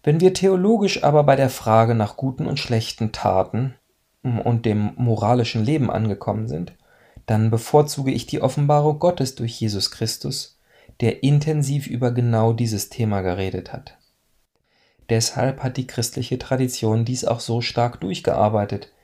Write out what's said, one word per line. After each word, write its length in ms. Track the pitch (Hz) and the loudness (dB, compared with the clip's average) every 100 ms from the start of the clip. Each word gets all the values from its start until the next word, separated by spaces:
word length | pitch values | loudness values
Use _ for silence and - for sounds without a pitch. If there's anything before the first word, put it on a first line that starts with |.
Wenn 160 | - 151 | 2 4
wir 140 | 185 | 4
theologisch 680 | 185 190 185 196 226 196 139 | 4 2 4 4 4 2 2
aber 200 | 143 147 | 4 6
bei 140 | 143 135 | 6 4
der 120 | 131 | 2
Frage 460 | - 113 113 113 117 | 0 4 4 6 2
nach 220 | 107 - | 0 -2
guten 280 | 135 131 - | -6 -4 -4
und 140 | 147 | -4
schlechten 540 | - 113 113 - 110 | -2 -2 -2 -6 -6
Taten, 640 | - 104 95 92 107 131 - _ _ _ _ | -2 0 0 0 -2 -4 -6 _ _ _ _
mm, 180 | 131 117 | -4 -2
und 260 | - 117 117 | 0 0 0
dem 260 | 104 104 - | 0 -2 -2
moralischen 680 | 123 107 107 123 113 117 | 0 2 2 2 0 -2
Leben 260 | 107 156 120 | 0 0 0
angekommen 580 | 98 107 98 - 107 113 | 0 -2 -2 -4 -4 -4
sind, 260 | 151 180 _ _ _ _ - - | -6 -8 _ _ _ _ -20 -2
dann 240 | 107 110 | 0 2
bevorzuge 640 | 113 - 147 147 - 135 | 0 2 2 2 -2 -4
ich 140 | 120 - | -4 -6
die 160 | 151 | -4
Offenbarung 580 | 131 - 143 147 151 151 | -2 0 2 4 2 2
Gottes 360 | 175 175 131 - | 0 0 -4 -4
durch 240 | 117 - | -8 -4
Jesus 320 | 110 101 - | -4 -2 -6
Christus, 680 | - 110 - 139 131 - _ _ _ - _ | -4 -6 -6 -8 -8 -12 _ _ _ -20 _
der 240 | 113 - | -2 2
intensiv 640 | 135 147 151 151 135 143 - | 2 2 2 -2 0 -2 -4
über 240 | 127 127 | -2 0
genau 400 | 120 120 113 113 | 0 2 2 2
dieses 380 | 117 117 104 - | 2 -2 -2 -6
Thema 320 | - 110 101 | -4 -2 0
geredet 500 | 92 92 95 92 - | -2 -2 -4 -6 -10
hat. 260 | - - _ _ _ _ _ _ _ _ _ _ _ - | -16 -18 _ _ _ _ _ _ _ _ _ _ _ -2
Deshalb 540 | 113 113 - 123 139 | 0 0 -2 -2 -2
hat 140 | 127 127 | -6 -6
die 100 | 127 | -6
christliche 500 | - 117 - 123 127 | -6 -6 -6 -6 -6
Tradition 680 | - 131 127 - 110 110 117 | -2 -2 -2 0 0 2 0
dies 180 | 127 | -2
auch 160 | - 117 | -2 -4
so 220 | - 117 | -2 -2
stark 400 | 120 - 120 - | -2 -2 -2 -2
durchgearbeitet, 920 | 185 180 - - 104 110 101 101 - _ | -6 -4 -2 2 2 2 -2 -6 -10 _